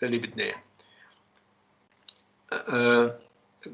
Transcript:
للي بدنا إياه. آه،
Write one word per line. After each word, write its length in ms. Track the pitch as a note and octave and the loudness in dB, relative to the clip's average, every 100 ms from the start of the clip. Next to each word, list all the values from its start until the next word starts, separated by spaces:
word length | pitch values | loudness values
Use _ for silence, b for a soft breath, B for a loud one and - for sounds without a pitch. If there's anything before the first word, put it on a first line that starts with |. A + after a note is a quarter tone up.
للي 160 | B2 A#2 | -2 -2
بدنا 260 | A#2 C#3 | -4 -6
إياه. 180 | - - - _ b b b b _ _ _ _ _ _ _ _ - - _ _ - | -6 -6 -14 _ b b b b _ _ _ _ _ _ _ _ -20 -20 _ _ -10
آه، 680 | - - B2 A#2+ A#2+ A#2+ - - _ _ _ - | -8 -2 2 4 6 4 0 -18 _ _ _ -14